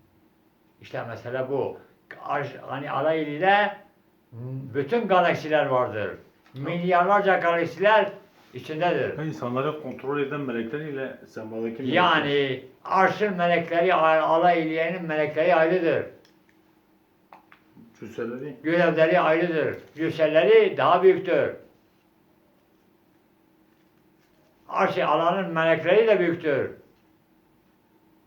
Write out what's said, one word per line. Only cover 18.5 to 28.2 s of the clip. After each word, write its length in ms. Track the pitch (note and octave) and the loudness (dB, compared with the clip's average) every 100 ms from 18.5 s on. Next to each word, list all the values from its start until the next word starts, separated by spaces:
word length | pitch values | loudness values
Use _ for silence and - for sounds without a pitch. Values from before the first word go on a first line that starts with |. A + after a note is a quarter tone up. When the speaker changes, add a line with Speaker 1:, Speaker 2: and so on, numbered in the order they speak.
| - | -8
Speaker 1:
Görevleri 560 | D#3 F3 E3 D#3+ D#3+ F3+ | -2 2 2 4 4 4
ayrıdır. 580 | D#3 E3 F3 D#3+ B2 G2 - D3+ | 4 2 0 0 -2 -4 -14 -6
Cüsseleri 800 | E3 D#3+ D3+ D#3 F#3+ A3 G3 C#3 | -6 0 2 4 6 6 6 2
daha 260 | C#3 F3+ | 4 6
büyüktür. 520 | F#3+ E3+ - D3+ - - - _ _ _ _ _ _ _ _ _ _ _ _ _ _ _ _ _ _ _ _ _ _ _ _ _ _ _ _ _ - | 6 4 2 0 0 -4 -20 _ _ _ _ _ _ _ _ _ _ _ _ _ _ _ _ _ _ _ _ _ _ _ _ _ _ _ _ _ -8
Arş-ı 380 | - F#3+ F3+ D3+ | 0 0 0 0
Ala'nın 440 | D#3 E3+ F#3+ F3 | 2 2 0 -2
melekleri 560 | D#3+ E3 D#3+ E3 G#3 A3+ | 0 2 2 4 4 4
de 120 | G3 | 4
büyüktür. 520 | E3+ E3 D#3 C3 G2 - _ _ _ _ _ _ _ _ _ _ _ _ _ _ | 2 -2 -2 -2 -4 -10 _ _ _ _ _ _ _ _ _ _ _ _ _ _